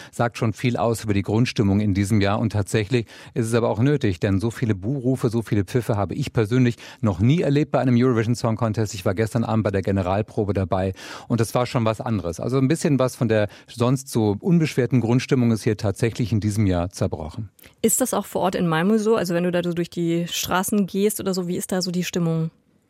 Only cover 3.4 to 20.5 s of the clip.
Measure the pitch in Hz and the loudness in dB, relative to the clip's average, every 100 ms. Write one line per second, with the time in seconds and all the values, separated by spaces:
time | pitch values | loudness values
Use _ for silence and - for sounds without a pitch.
3.4 | 113 117 117 104 131 147 110 87 107 98 | 0 0 0 2 2 2 0 0 0 0
4.4 | 113 - 117 98 98 143 120 131 127 117 | -2 -2 -4 -2 -4 -4 -2 0 0 -2
5.4 | 110 107 98 127 - 104 98 - 139 - | 0 -2 0 -2 -2 -2 -2 -4 -4 -2
6.4 | 107 127 120 113 - - 110 87 117 170 | 0 4 2 0 -12 -4 -2 2 2 2
7.4 | 156 143 151 143 127 120 127 117 110 120 | 2 2 2 0 2 4 4 2 0 0
8.4 | 120 110 113 104 107 98 - 92 110 117 | 0 0 -2 0 -4 -2 -2 0 -2 0
9.4 | 113 110 104 98 95 98 90 98 110 - | 0 0 0 -2 0 0 0 -2 -2 -4
10.4 | 101 101 95 95 95 95 - - - 117 | -2 -2 0 0 -2 -4 -12 -18 -4 -2
11.4 | 113 131 123 131 110 110 120 107 85 82 | 0 0 0 0 0 -2 -2 -4 -4 -6
12.4 | 117 131 131 165 170 135 127 - 117 110 | -2 0 2 2 2 2 2 0 2 2
13.4 | 104 - - - 120 135 - 120 107 98 | 2 -4 -18 -2 0 0 0 0 2 0
14.4 | - 170 156 - 123 127 110 123 - 135 | 2 2 2 0 2 2 4 2 2 2
15.4 | 120 110 - 107 107 95 117 - 117 110 | 4 2 0 0 -2 0 -2 0 0 0
16.4 | 107 101 98 90 87 - 98 76 78 - | 0 2 2 2 -2 -2 -4 -4 -10 -10
17.4 | 110 _ - _ 226 - 254 - 196 - | -14 _ -20 _ 0 0 0 -2 -4 -2
18.4 | 185 - 175 160 180 220 214 233 175 170 | -2 0 0 2 2 2 2 0 2 0
19.4 | 180 175 175 170 170 - 170 170 170 - | 0 0 -2 -2 -4 -2 0 0 -2 -6
20.4 | - | -2